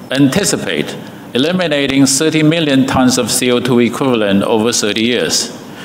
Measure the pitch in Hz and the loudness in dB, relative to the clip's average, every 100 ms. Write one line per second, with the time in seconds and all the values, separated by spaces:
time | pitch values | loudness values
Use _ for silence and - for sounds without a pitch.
0 | - 131 139 180 180 120 101 78 71 - | -6 0 2 2 0 -2 -2 -4 -4 -6
1 | - - - 117 151 185 175 147 139 135 | -14 -18 -6 -2 0 0 0 0 0 2
2 | 135 - 160 156 151 165 151 135 127 139 | 2 2 0 2 2 2 2 2 2 2
3 | 127 123 110 - 127 123 123 120 120 120 | 2 2 0 0 0 0 2 2 2 0
4 | 135 120 104 98 - 113 113 117 107 104 | 0 0 2 0 2 0 0 0 -2 0
5 | 113 117 80 - - - - - | 0 0 0 -2 -6 -10 -16 -16